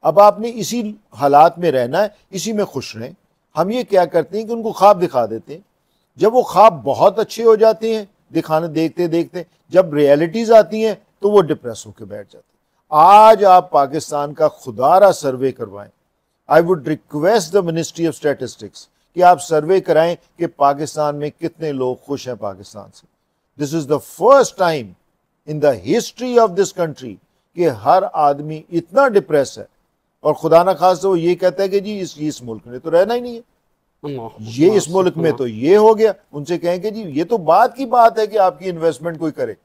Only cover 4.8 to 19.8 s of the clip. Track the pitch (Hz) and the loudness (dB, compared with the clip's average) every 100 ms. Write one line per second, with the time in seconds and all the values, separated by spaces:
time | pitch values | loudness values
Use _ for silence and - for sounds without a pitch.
4.8 | 190 196 170 131 113 110 - 151 _ _ | 4 4 0 -2 -4 -6 -12 -20 _ _
5.8 | _ _ _ _ 196 240 - 175 220 165 | _ _ _ _ 0 2 0 4 4 4
6.8 | 110 120 170 196 214 - 226 220 220 220 | -6 2 2 0 -6 -2 2 4 4 2
7.8 | 220 220 202 _ _ 156 - 156 170 151 | -4 -6 -8 _ _ -8 -2 -4 -2 -4
8.8 | 160 - 175 165 147 180 170 _ _ 180 | -4 -2 -4 -2 -4 -10 -16 _ _ 0
9.8 | 180 147 143 143 165 220 226 226 214 220 | 0 2 2 4 2 -4 4 4 4 -2
10.8 | 220 196 _ _ 202 208 160 151 123 110 | -4 -6 _ _ 2 2 2 -4 -8 -14
11.8 | 110 101 104 104 101 _ _ _ _ _ | -18 -20 -18 -18 -18 _ _ _ _ _
12.8 | _ 151 165 208 220 220 202 185 180 156 | _ 4 8 8 8 6 6 4 4 -2
13.8 | 139 151 - 151 143 147 156 - - 107 | 0 -4 -8 -6 -6 -2 -2 -2 -16 -4
14.8 | 127 180 196 180 147 127 135 127 104 98 | 2 4 4 2 -4 -4 -4 -6 -14 -16
15.8 | 101 _ _ _ _ _ _ 156 170 180 | -20 _ _ _ _ _ _ 2 2 -2
16.8 | 131 160 _ 147 165 226 160 196 170 165 | -4 -8 _ -4 0 0 0 -2 -2 -4
17.8 | 160 - 165 147 151 135 123 - 104 - | -6 -6 -6 -4 -6 -6 -8 -14 -20 -20
18.8 | - _ _ - 180 175 - 156 151 185 | -20 _ _ 2 4 4 0 -4 0 -2